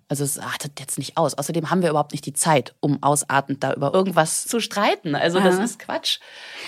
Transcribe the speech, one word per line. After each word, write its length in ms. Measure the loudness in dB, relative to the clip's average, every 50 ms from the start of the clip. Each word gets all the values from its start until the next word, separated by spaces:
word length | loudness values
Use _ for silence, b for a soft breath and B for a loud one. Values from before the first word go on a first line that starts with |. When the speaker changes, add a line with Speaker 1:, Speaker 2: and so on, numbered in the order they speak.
| _ _
Speaker 1:
Also, 140 | -2 -2 -2
es 140 | -2 -2 -4
artet 400 | -6 -8 -6 -6 -8 -10 -10 -12
jetzt 200 | -10 -8 -6 -6
nicht 180 | -6 -4 0
aus. 160 | 0 0 0 0 -2
Außerdem 320 | -4 -2 -2 -2 -2 0
haben 100 | 0 2
wir 80 | 2 2
überhaupt 240 | 2 2 0 0
nicht 140 | -4 -8 -8
die 80 | -6 -4
Zeit, 400 | -2 2 4 4 4 2 0 _ _
um 220 | 0 0 0 2
ausartend 640 | 2 2 2 2 0 2 0 0 0 0 -4 -2 -2
da 80 | -2
über 220 | -2 0 -2 2 2
irgendwas 500 | 2 2 4 2 2 2 2 0 -4 -4
zu 160 | -2 -2 -4
streiten. 540 | -4 -2 -2 0 2 2 0 0 _ -4 0
Also, 260 | 2 2 2 4 4
das 140 | 4 4 4
Speaker 2:
Aha. 80 | 4 2
Speaker 1:
ist 140 | -2 -4 -8
Quatsch. 400 | -10 -8 -8 -4 -2 -4 -4 -4 B B B B B B B B B